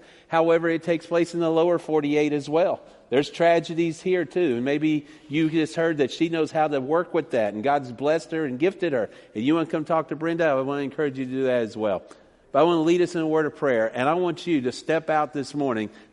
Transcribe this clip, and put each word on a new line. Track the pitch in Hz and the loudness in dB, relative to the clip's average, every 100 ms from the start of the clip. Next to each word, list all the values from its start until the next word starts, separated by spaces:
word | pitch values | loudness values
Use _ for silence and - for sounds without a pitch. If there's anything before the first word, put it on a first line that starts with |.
| - - - | -20 -20 -2
However, | 165 165 165 165 | 2 4 4 2
it | 165 | 0
takes | 175 165 - | -2 -4 0
place | 170 170 | 0 0
in | 170 | 0
the | 170 | 2
lower | 165 175 170 | 2 2 0
forty-eight | - 156 143 147 151 | 0 0 2 2 2
as | 147 139 | 0 0
well. | 156 180 - - - _ | 0 0 -2 -8 -20 _
There's | 123 147 | 0 0
tragedies | - 170 170 165 165 170 151 | 2 4 4 2 -2 -2 -2
here | 185 185 160 | -2 -2 0
too. | 180 170 120 | 0 0 0
And | 131 | 0
maybe | 147 156 151 - - - | 0 0 0 -4 -16 -6
you | 147 156 | 0 0
just | 160 151 - | 0 0 0
heard | 165 151 | 0 2
that | 127 | 0
she | - 170 | 0 -2
knows | 165 151 | 0 0
how | 160 151 | 0 0
to | 143 | 0
work | 131 165 175 | 0 -2 0
with | 170 147 | -4 -2
that, | 123 104 | 0 0
and | 107 | -2
God's | 135 147 127 | 0 -2 -4
blessed | 113 143 160 - | -4 -2 -2 -2
her | 160 | -6
and | 151 123 | -4 -2
gifted | 175 185 175 | -2 0 -2
her. | 131 101 - - | -2 -2 -8 -12
And | 107 | -4
you | 127 | 0
want | 165 160 | 0 0
to | |
come | 165 151 | -4 -2
talk | 160 151 | -2 -2
to | 151 | -6
Brenda, | 165 170 | -4 0
I | 160 131 | 2 0
want | 131 143 | -2 -4
to | |
encourage | 139 147 151 135 | -4 -4 -4 -4
you | |
to | 131 | -6
do | 131 | -2
that | 131 123 | 0 0
as | 113 | -2
well. | 107 107 90 - - _ _ _ | -2 -2 -2 -6 -20 _ _ _
But | 139 | 2
I | |
want | 165 170 | 4 4
to | |
lead | 156 175 | 2 2
us | 170 | 0
in | 170 | -2
a | 156 | 0
word | 156 151 | 0 -2
of | - | -2
prayer, | 143 117 110 | 0 2 0
and | 120 135 | 0 0
I | |
want | 170 180 165 175 | 0 -2 -4 -2
you | 156 | 0
to | 123 | 0
step | - - 160 156 | -4 -2 -2 0
out | 156 151 | 0 -2
this | 147 131 | -4 -6
morning, | 147 139 110 104 - - | -4 -2 -2 -4 -10 -20